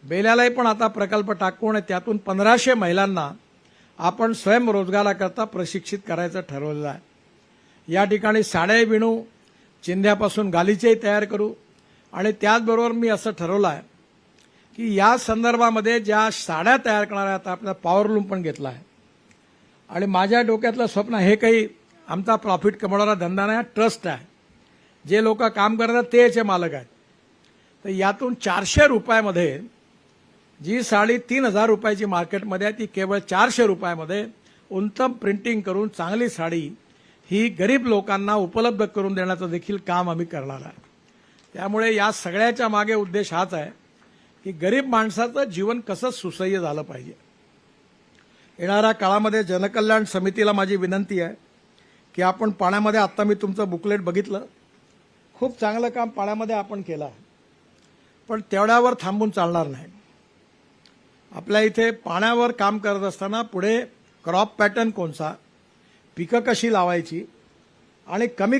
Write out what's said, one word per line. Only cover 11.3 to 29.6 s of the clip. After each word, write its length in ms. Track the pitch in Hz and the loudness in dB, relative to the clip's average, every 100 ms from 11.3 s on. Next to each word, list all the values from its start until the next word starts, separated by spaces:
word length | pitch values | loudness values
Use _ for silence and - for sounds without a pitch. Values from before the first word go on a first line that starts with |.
| 208 214 - _ _ _ _ _ | -2 -4 -6 _ _ _ _ _
आणि 180 | - 202 | -4 -2
त्याचबरोबर 600 | 214 208 226 220 226 233 | 0 4 4 4 2 2
मी 160 | 233 233 | 0 0
असं 220 | 208 220 | 0 -2
ठरवलं 340 | 185 170 196 196 | -6 -2 0 0
आहे 140 | 147 - _ _ _ _ _ _ _ _ - | -2 -12 _ _ _ _ _ _ _ _ -8
की 160 | 226 196 | -2 4
या 220 | 202 247 | 4 4
संदर्भामध्ये 800 | 247 220 233 240 233 226 214 233 | 0 0 2 4 4 2 0 0
ज्या 300 | 208 214 220 | 0 2 2
साड्या 420 | 208 - 160 185 262 240 | -2 -6 -2 2 2 2
तयार 200 | 208 208 | 0 0
करणाऱ्या, 280 | 202 196 | -2 -2
आता 180 | 190 190 | -4 -4
आपला 200 | 185 208 | -8 -6
पॉवरलूम 500 | 190 170 185 208 214 | -6 0 2 2 0
पण 180 | 196 190 | -2 -6
घेतला 280 | 165 147 139 | -6 -6 -10
आहे 140 | 127 - _ _ _ _ _ _ _ _ _ _ | -12 -20 _ _ _ _ _ _ _ _ _ _
आणि 160 | 175 202 | -4 0
माझ्या 340 | 185 196 233 | 2 4 4
डोक्यातलं 420 | 240 220 233 233 233 | 4 2 0 0 -2
स्वप्न, 280 | - 208 226 | 0 -2 2
हे 200 | 185 214 | 4 4
काही 320 | 226 226 214 - _ _ - | 6 4 2 -6 _ _ -8
आमचा 280 | 170 196 220 | -6 0 0
प्रॉफिट 400 | 220 180 202 214 | 2 2 2 0
कमवणारा 360 | 202 202 208 208 | -2 0 2 2
धंदा 300 | 170 185 202 | 0 -2 0
नाही, 100 | 220 | -2
हा 80 | 190 | -4
ट्रस्ट 420 | - 226 - 180 | 0 0 0 -8
आहे. 180 | 135 131 _ _ _ _ _ _ _ 143 | -8 -10 _ _ _ _ _ _ _ -2
जे 180 | 202 | 2
लोक 200 | 220 220 226 | 2 2 0
काम 300 | 220 208 226 | 2 0 2
करतात 260 | 233 233 240 | 2 2 4
ते 80 | 240 | 6
याचे 200 | 240 226 | 6 6
मालक 300 | 208 185 170 | 0 0 -2
आहेत. 120 | 143 123 _ _ _ _ _ _ _ _ _ 202 | -6 -14 _ _ _ _ _ _ _ _ _ -8
तर 40 | |
यातून 440 | 190 190 202 254 240 | 0 0 0 -4 -4
चारशे 520 | 208 180 196 - 294 | -2 -2 0 6 6
रुपयामध्ये 720 | 233 - 226 214 175 170 139 | 6 2 2 2 2 0 -2